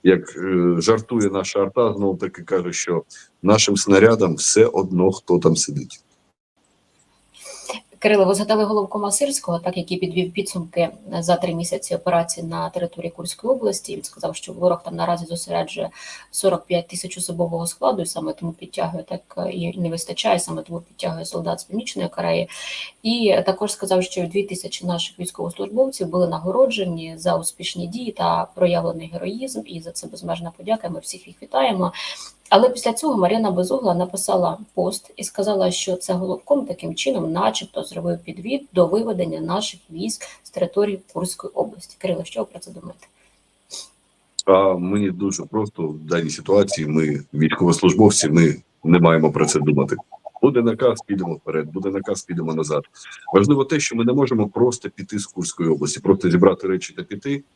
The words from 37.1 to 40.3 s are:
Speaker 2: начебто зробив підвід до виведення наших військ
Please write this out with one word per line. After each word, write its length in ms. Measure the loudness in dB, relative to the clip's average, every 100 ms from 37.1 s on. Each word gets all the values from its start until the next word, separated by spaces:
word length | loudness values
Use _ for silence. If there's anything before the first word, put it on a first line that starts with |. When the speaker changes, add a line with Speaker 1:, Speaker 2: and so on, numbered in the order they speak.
| -2 -2
Speaker 2:
начебто 520 | 0 0 -2 -8 -8
зробив 340 | -8 -6 -4 -4
підвід 500 | -8 -12 -4 -6 -2
до 140 | 2 4
виведення 540 | 2 0 -2 -4 -4
наших 400 | -4 -4 -4 -10 _
військ 320 | -8 -6 -8 -12